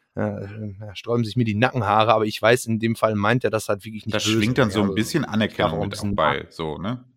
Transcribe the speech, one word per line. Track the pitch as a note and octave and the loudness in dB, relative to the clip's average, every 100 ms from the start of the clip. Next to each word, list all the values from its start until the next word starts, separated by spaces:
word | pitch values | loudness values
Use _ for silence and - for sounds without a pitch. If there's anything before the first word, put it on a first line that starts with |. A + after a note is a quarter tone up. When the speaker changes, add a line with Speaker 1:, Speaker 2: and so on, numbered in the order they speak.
| _ - | _ -6
Speaker 1:
Äh, | G#2 G#2 G2+ G#2+ G#2+ G2 | -4 -4 -10 -10 -12 -12
da | G#2+ | -16
sträuben | F#2 - A#2+ | -14 -2 0
sich | A2 A#2 | 0 0
mir | |
die | A2+ | 0
Nackenhaare, | G#2 B2+ C3 G#2 G#2+ A2 | 2 2 0 2 4 4
aber | A2 A2 | 4 2
ich | - | 2
weiß, | G#2+ B2 A2+ | 4 4 2
in | A2 | -2
dem | A2+ A2+ | 0 0
Fall | A2+ | 0
meint | G#2+ G2+ A#2 | 2 2 2
er | G#2+ | 2
das | A2 - | -2 -2
halt | G#2 | -4
wirklich | A2 G#2+ A2 | -6 -12 -6
nicht | |
Speaker 2:
Da | A2 | -2
Speaker 1:
böse, | G2+ A2 | 0 2
Speaker 2:
schwingt | G#2+ B2+ | 2 2
dann | A#2 | 2
Speaker 1:
ne? | |
Speaker 2:
so | G2+ | 2
ein | G2+ | 2
Speaker 1:
Also, | |
Speaker 2:
bisschen | G2 G#2+ D#3+ - G#2+ A2 | 0 0 -2 0 0 0
Speaker 1:
ich | - | 0
darf | G#2 | -2
Speaker 2:
Anerkennung | G2+ | 0
Speaker 1:
auch | |
ein | G2+ | -4
Speaker 2:
mit | |
Speaker 1:
bisschen | G2+ G2+ G2 | -4 -4 0
Speaker 2:
bei, | D#2 C#2+ - | 0 0 -6
so, | - D#2+ D2 | -8 -8 -6
ne? | F#2 B2 - | -6 -8 -12